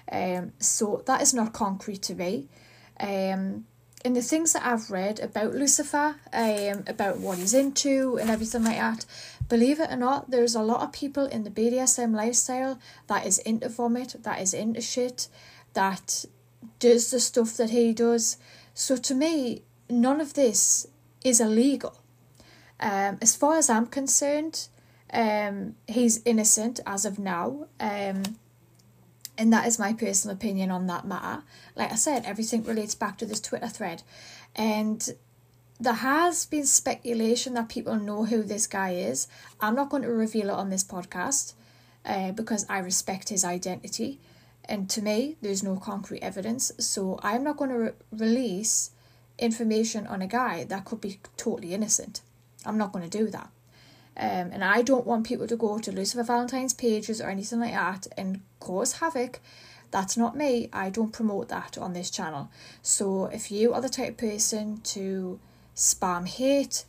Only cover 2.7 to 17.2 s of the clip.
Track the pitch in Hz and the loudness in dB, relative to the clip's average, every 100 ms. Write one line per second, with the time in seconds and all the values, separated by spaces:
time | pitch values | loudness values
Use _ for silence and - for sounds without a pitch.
2.7 | - - - 202 196 190 190 190 208 226 | -20 -18 -8 -4 0 0 0 -2 -6 -10
3.7 | _ _ - 247 247 233 311 330 330 254 | _ _ -4 0 0 2 2 2 2 2
4.7 | 226 220 190 196 214 220 220 214 - 277 | 0 -2 -2 -2 -2 -4 -2 -2 2 2
5.7 | - 294 294 302 302 - - 226 208 202 | 2 2 0 0 -2 -4 0 2 2 -2
6.7 | 202 196 226 202 180 190 180 185 254 277 | -4 -4 -2 -2 -2 -2 -2 4 4 4
7.7 | 269 285 269 262 247 226 220 226 240 226 | 2 2 2 2 2 2 0 0 2 2
8.7 | 220 226 226 - - - - - 233 247 | 2 0 -2 -8 -14 -14 -8 2 6 6
9.7 | 294 320 254 247 277 - 247 233 226 214 | 4 2 0 2 0 2 4 4 4 2
10.7 | 233 294 - 277 285 269 233 208 196 233 | 2 0 -4 -4 -2 -2 -2 -4 0 2
11.7 | 254 262 262 233 214 220 240 - 254 262 | 2 2 0 0 0 0 0 0 0 -2
12.7 | 262 - - - - - - - 220 247 | -4 -12 -14 -4 -2 0 -2 0 -2 -2
13.7 | 226 240 240 262 - 220 - 190 - 214 | -2 -2 -2 -4 -10 -8 -4 -2 -2 -2
14.7 | 226 226 262 247 247 - - - - - | -4 -4 -2 -2 -4 -10 -12 -20 -20 -6
15.7 | - 196 190 - - - - _ _ - | 0 0 0 -4 -6 -8 -16 _ _ -20
16.7 | - 240 240 233 254 | 4 6 8 6 0